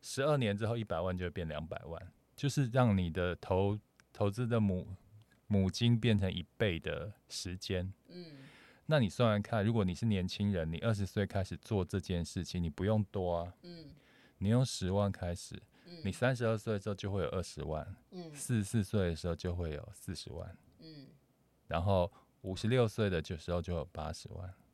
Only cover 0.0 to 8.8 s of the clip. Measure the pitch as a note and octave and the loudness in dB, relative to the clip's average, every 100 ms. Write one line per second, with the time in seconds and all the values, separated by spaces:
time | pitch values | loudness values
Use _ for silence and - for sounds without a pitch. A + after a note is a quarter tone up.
0 | - - C#3 D3+ A#2 G2+ G#2+ A#2 G#2+ E2 | -10 -2 2 4 2 2 0 -2 -2 0
1 | F2+ F2+ F2+ E2+ E2 D2+ D#2+ - - E2 | 0 0 -2 -4 -4 -4 -6 -8 -8 -12
2 | F2+ - _ - C#3+ C#3 C3 B2+ B2 G2 | -12 -20 _ -4 -2 0 2 4 6 6
3 | F2 E2 F2+ E2+ - F#2 G2+ G#2+ - _ | 4 2 0 -2 0 2 2 0 -6 _
4 | _ - G#2 G2+ B2 A#2 G#2 F#2 - F#2 | _ -2 -2 0 0 2 2 2 -4 -14
5 | - - - _ _ G2+ F#2+ - A#2 A#2+ | -18 -20 -20 _ _ 2 2 2 4 4
6 | A#2 G#2+ F#2+ F2 - _ G#2+ E2 F2 D#2 | 4 4 2 -2 -8 _ 0 0 -2 -4
7 | F2+ - _ - F#2 F#2 - F#2+ F#2 G2+ | -6 -12 _ -8 -6 -8 -2 -2 -2 -8
8 | _ F3 E3+ C#3+ C3+ - - - | _ -16 -14 -16 -20 -20 -20 -20